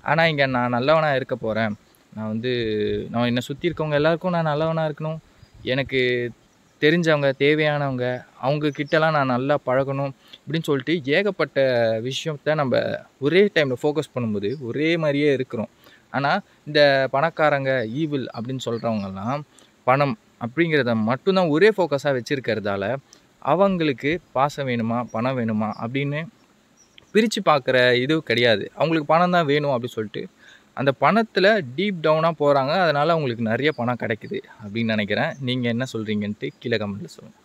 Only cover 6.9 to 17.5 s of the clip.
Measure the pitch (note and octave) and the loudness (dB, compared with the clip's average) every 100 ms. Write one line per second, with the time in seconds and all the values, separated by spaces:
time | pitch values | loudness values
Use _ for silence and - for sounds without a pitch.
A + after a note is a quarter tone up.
6.9 | E3+ D#3+ D3 C#3 C3+ C#3+ D3+ D3+ D3 C#3 | 4 2 2 2 2 2 4 2 0 -2
7.9 | B2+ B2 B2 - - B2+ D3 D3+ C#3 D3 | -2 -4 -4 -10 -6 -2 0 -2 -4 0
8.9 | D#3+ D#3+ D3+ C3 B2 C3+ C#3+ - B2+ C#3 | 2 4 2 2 0 0 0 2 0 0
9.9 | C3+ C#3 - _ - - D#3+ D#3+ C#3 B2+ | -4 -4 -8 _ -20 -6 -6 -2 -2 0
10.9 | E3+ C3 D#3 G3+ F#3+ D3+ C#3+ C3 A#2+ A2+ | -4 0 0 0 -2 -2 2 2 4 2
11.9 | A2+ A#2+ C3+ D#3+ D3 - D#3 C3+ A#2 A2+ | 0 -4 -6 -8 -6 -2 0 2 0 0
12.9 | A2 - _ C#3 F3 G3+ E3+ C#3 B2 D3 | -6 -12 _ 2 4 4 2 0 0 -2
13.9 | D3+ C#3 B2+ A#2 G#2 G2+ D3 A#2+ A#2+ D#3 | -2 -6 -4 -2 -2 -4 -4 -6 -2 0
14.9 | E3+ D#3 C#3+ D3 C3 B2+ A2+ G#2 _ - | 0 0 2 2 2 -2 -6 -8 _ -20
15.9 | - _ B2+ C#3 F#3+ - _ - D3 C#3+ | -20 _ -2 0 -2 -4 _ -2 4 6
16.9 | C#3 C3 C3+ E3 - D3+ | 4 2 0 0 2 2